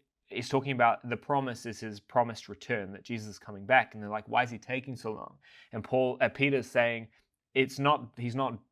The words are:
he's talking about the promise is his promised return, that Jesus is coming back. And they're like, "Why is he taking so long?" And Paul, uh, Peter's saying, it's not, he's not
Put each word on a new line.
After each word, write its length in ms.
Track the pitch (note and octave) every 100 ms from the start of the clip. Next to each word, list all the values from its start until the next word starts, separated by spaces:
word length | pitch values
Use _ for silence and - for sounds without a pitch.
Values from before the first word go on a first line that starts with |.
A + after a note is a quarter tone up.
| _ _ -
he's 200 | G#2+ B2+
talking 240 | C3+ C#3
about 340 | B2 A#2 G#2 B2
the 120 | A#2
promise 480 | - C#3 C3+ A2+ A#2
is 140 | G#2
his 200 | A2 G#2
promised 480 | - B2+ A#2 A2 -
return, 440 | G2+ - A2+ F#2+
that 120 | G2
Jesus 240 | - A#2 G#2+
is 100 | F#2+
coming 280 | - G2+ G2
back. 260 | C3 A2
And 100 | A2
they're 60 | G#2
like, 200 | G#2 -
"Why 140 | A#2
is 80 | B2
he 80 | A2
taking 380 | - C3 C3+ A#2+
so 160 | A2
long?" 240 | G#2+ - - _ - -
And 120 | A#2
Paul, 320 | - B2+ B2+ B2
uh, 80 | A#2
Peter's 400 | - C#3 C3+ B2+
saying, 380 | B2 A#2+ A2+ A2+ _ _ _ _
it's 260 | C3 C3+ C#3
not, 300 | C#3+ D3+ A#2 -
he's 180 | A#2+
not 240 | B2+ C3 A2 _